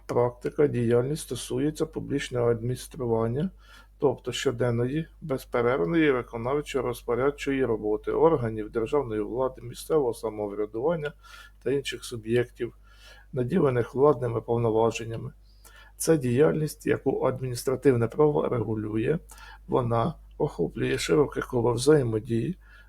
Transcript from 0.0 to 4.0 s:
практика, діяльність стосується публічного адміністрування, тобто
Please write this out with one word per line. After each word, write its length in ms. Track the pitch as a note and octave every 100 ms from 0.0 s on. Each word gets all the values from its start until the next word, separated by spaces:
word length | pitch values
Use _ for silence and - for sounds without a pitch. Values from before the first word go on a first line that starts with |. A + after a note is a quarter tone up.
| -
практика, 640 | B2 B2 - C#3+ D3 D3
діяльність 540 | A#2+ A#2 A#2+ C3 D#3
стосується 640 | - A#2+ - B2 D3 D3+ D#3+
публічного 640 | A#2 A2 C3+ - B2 A#2+
адміністрування, 1000 | A2+ A#2+ B2+ - D#3+ A#2+ A2+ A2+ B2+ F#3+ - - - -
тобто 320 | -